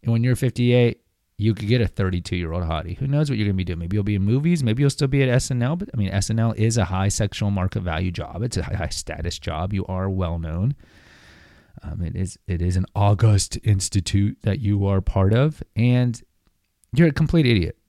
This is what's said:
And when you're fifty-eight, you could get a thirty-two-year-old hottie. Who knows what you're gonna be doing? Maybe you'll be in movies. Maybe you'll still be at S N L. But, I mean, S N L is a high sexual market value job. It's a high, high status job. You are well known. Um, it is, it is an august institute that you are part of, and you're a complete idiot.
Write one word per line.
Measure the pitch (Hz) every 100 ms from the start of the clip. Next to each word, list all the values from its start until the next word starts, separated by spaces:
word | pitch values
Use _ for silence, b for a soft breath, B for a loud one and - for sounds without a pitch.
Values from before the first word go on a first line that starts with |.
And | -
when | 117
you're | 120 123
fifty-eight, | 131 - 120 120 120 - _ _ _ _
you | 104 104
could | 101
get | 123
a | -
thirty-two-year-old | - 95 90 87 90 85 85
hottie. | 85 80 78 92
Who | 139
knows | 143 151
what | 123
you're | 101
gonna | 95
be |
doing? | 90 85
Maybe | 85 107
you'll |
be | 101 104
in |
movies. | 98 123 156 175
Maybe | 120 113
you'll | 139
still | - 139
be | 139
at | 131
S | 123 -
N | 123
L. | 120 170
But, | 202
I | 123
mean, | 98
S | 98 98
N | 113
L | 113
is | - 110 113
a | 90
high | 92 98
sexual | - 104 - 104
market | 101 92 -
value | 90 80 90
job. | 87 - -
It's | 120 101
a |
high, | 85 -
high | -
status | - - 76 82 -
job. | - 76 87
You | 98 -
are | 92 95
well | 95 90 85
known. | 82 82 107 143 B B B B B B B B B -
Um, | - 78
it | 85 -
is, | 92 - -
it | 87
is | 87 92
an | 92 -
august | 101 104 113 104 - -
institute | - 98 - 101 90 98 98 -
that | - 98
you | 107 101 98
are | 98
part | 92 - 95
of, | 110 147 151 - -
and | 120 123 123 117 - _ _ _ _ _ _ 123
you're | 165
a |
complete | 143 156 170 135
idiot. | 113 80 -